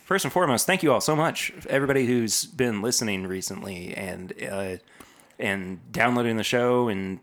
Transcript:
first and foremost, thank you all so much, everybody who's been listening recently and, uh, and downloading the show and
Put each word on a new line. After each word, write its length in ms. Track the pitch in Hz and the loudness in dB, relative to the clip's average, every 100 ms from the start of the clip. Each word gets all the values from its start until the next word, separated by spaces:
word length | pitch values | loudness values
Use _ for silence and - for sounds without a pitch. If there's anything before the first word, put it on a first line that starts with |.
| - | -2
first 180 | 190 | -2
and 80 | - | 0
foremost, 320 | 180 165 113 - | 2 2 2 2
thank 160 | 185 | 2
you 120 | 156 | 4
all 80 | 113 | 4
so 140 | - 156 | 4 2
much, 360 | 139 123 - - - | 2 0 -6 -8 -2
everybody 360 | 135 139 135 120 | 0 4 2 4
who's 400 | 123 113 - - | 2 2 -2 -2
been 360 | - 123 104 | -2 0 0
listening 460 | 113 - 113 95 92 | 0 0 0 -2 -2
recently 680 | 131 - 190 - - 90 | -4 -6 -8 -10 -10 -10
and, 400 | - 190 90 - - 127 | -8 -8 -8 -12 -10 -8
uh, 280 | 98 95 90 - - - - - - | -6 -6 -8 -14 -20 -20 -20 -20 -6
and 400 | 110 98 92 90 - | -4 -2 -6 -10 -10
downloading 460 | 107 120 123 117 110 | 0 2 4 2 0
the 60 | |
show 440 | 104 123 123 123 120 | 0 2 4 2 2
and 320 | 98 95 92 | -2 -4 -8